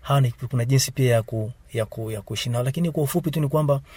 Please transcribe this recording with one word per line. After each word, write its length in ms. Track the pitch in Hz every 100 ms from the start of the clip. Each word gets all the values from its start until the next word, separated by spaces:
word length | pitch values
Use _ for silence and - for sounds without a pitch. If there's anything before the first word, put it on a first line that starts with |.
Hao 200 | - 139
ni, 100 | 127
kuna 340 | - 123 123 120
jinsi 260 | 135 127
pia 220 | - 127
ya 100 | 117
ku-, 280 | 110 113 107 - -
ya 120 | 117 107
ku-, 260 | - 110
ya 100 | 107
kuishi 280 | - 104 123
nao. 140 | 120
Lakini 280 | 127 151 170
kwa 120 | 156
ufupi 280 | 143 175 165
tu 80 | 156
ni 60 | 143
kwamba 260 | 156 151 139 -